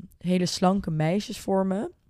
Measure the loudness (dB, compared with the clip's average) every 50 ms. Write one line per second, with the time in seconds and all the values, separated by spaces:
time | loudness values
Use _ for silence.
0 | -14 -18 -16 -6 -2 0 2 2 2 0 0 2 2 4 4 2 0 -2 0 0
1 | 2 2 2 0 -2 -4 -8 -8 -4 0 0 0 2 0 -2 -2 -4 -6 -10 _
2 | _